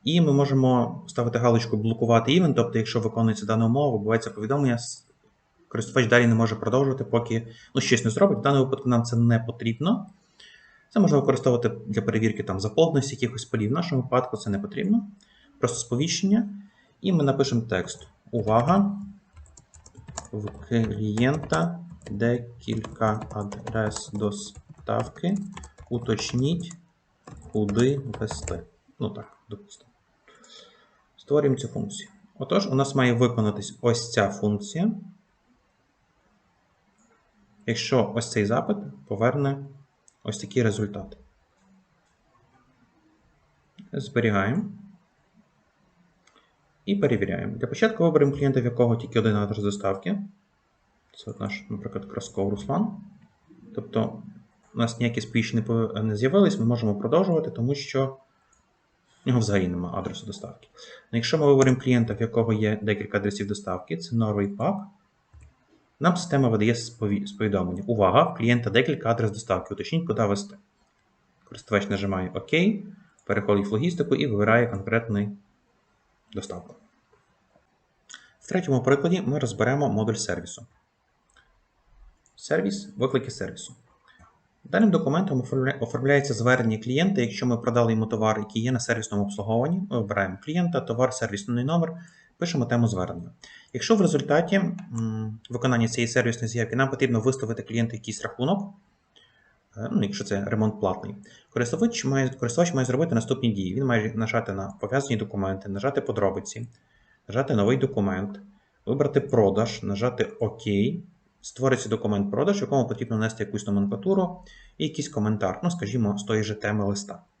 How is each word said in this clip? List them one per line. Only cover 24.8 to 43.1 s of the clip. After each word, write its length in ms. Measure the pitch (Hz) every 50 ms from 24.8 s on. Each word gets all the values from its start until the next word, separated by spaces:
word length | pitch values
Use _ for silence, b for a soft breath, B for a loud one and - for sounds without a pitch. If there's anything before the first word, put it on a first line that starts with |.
| - - 107 113 117 - - - - 175 208 202 202 - - B B B B B - _
Уточніть, 840 | 123 120 120 - 110 104 - - - 123 131 147 170 170 - - - - _ _ _ _ _ _ _ _ _ - - - - -
куди 460 | - 107 107 101 101 113 123 135 143
вести". 680 | 139 139 120 104 - 110 - - - - - 90 85 - - _ _ _ _ _ _
Ну 100 | 113 -
так, 280 | - - - - - _ _ -
допустимо. 420 | 107 101 101 _ - _ _ _ _ _ _ _ _ _ _ B B B B B B B B B B B B B B B B B _
Створюємо 400 | - - - 143 151 143 139 127
цю 100 | - -
функцію. 420 | 117 - 101 98 - - - - - - _ - _ _ -
Отож, 280 | - - - 202 202
у 80 | - 131
нас 200 | 131 135 - -
має 180 | 139 127 123 117
виконатись 640 | 117 127 113 107 110 107 104 101 98 98 - - -
ось 300 | - 120 113 - - -
ця 180 | - 120 101 98
функція, 600 | - - 107 104 104 101 - - - 156 190 226 - - - - - _ _ _ _ _ _ _ _ _ _ _ _ _ _ _ _ _ _ _ _ _ _ _ _ _ _ _ _ _ _ _ _ _ _ _ _ _ _ _ _ _ _ _ _ _ _ _ _ _ -
якщо 460 | - 113 - - - 135 127 104 - -
ось 160 | 120 117 -
цей 140 | - 110 101
запит 320 | 101 117 139 - - 104 - - - - - -
поверне 580 | - 104 98 113 127 131 143 139 139 139 139 - - - - - _ _ _ _ _ _ _ _
ось 100 | - 107
такий 260 | - - - - 127 117
результат. 540 | 110 101 - 107 98 - 104 95 - - - - _ _ _ _ _ _ _ _ _ _ _ _ _ _ _ _ _ _ _ _ _ _ _ _ _ _ 254 _ _ _ _ 247 _ _ 320 _ _